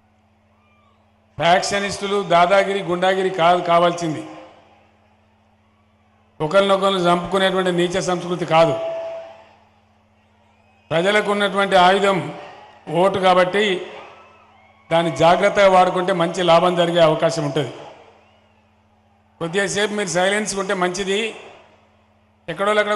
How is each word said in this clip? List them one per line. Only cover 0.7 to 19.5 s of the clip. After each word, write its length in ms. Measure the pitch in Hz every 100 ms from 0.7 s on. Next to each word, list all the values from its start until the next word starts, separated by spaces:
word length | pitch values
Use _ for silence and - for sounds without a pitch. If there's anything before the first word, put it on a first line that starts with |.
| _ _ _ _ _ _ -
ఫ్యాక్షనిస్టులు, 800 | 165 190 - 202 202 - 202 202 180
దాదాగిరి, 480 | 170 175 196 196 196 165
గుండాగిరి 420 | 175 185 190 185 185
కాదు 200 | 170 180 170
కావాల్సింది, 520 | 170 175 170 165 131 - - - - _ _ _ _ _ _ _ _ _ _ _ _ _ _ _ _ _ -
ఒకరినొకరు 640 | 156 196 196 196 196 196 175
చంపుకునేటువంటి 640 | 180 175 190 190 185 180 170
నీచ 160 | 175 185 165
సంస్కృతి 360 | 180 175 175 160
కాదు. 220 | 160 165 131 - - - - - - - _ _ _ _ _ _ _ _ _ _ _ _ _ -
ప్రజలకు 380 | 160 190 208 202
ఉన్నటువంటి 440 | 202 202 196 196 190 180
ఆయుధం 320 | 196 196 185 143 - - - - - - 160
ఓటు 180 | 190 190
కాబట్టి 400 | 185 180 180 196 214 180 - - - - - _ _ _ _ _ -
దాన్ని 200 | 165 170 139
జాగ్రత్తగా 480 | 165 180 202 202 196
వాడుకుంటే 380 | 185 180 180 180 180
మంచి 180 | 170 180 175
లాభం 220 | 170 180 175
జరిగే 200 | 170 170 156
అవకాశం 340 | 156 165 160 147
ఉంటుంది. 240 | 156 123 - - - - _ _ _ _ _ _ _ _ _ _ _ _ -
కొద్దిసేపు 540 | 165